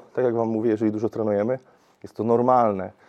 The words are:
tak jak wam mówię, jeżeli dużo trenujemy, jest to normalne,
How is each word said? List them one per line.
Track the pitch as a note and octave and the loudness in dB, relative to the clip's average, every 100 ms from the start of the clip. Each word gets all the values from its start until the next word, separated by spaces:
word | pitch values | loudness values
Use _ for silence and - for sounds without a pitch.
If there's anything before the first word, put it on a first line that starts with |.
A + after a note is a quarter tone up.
| - | -4
tak | - B2+ | -2 -2
jak | A#2 | 0
wam | A2+ | -2
mówię, | A2 A#2 | 0 0
jeżeli | G#2+ A2 | 0 0
dużo | G#2+ A2 | -2 -4
trenujemy, | A#2 A2 G2+ G#2+ C3 _ _ _ _ | -4 -2 0 -2 -4 _ _ _ _
jest | - - | -18 -6
to | |
normalne, | A2 A#2 B2 B2+ A#2 G2 F#2 - | 0 2 4 4 4 0 -6 -14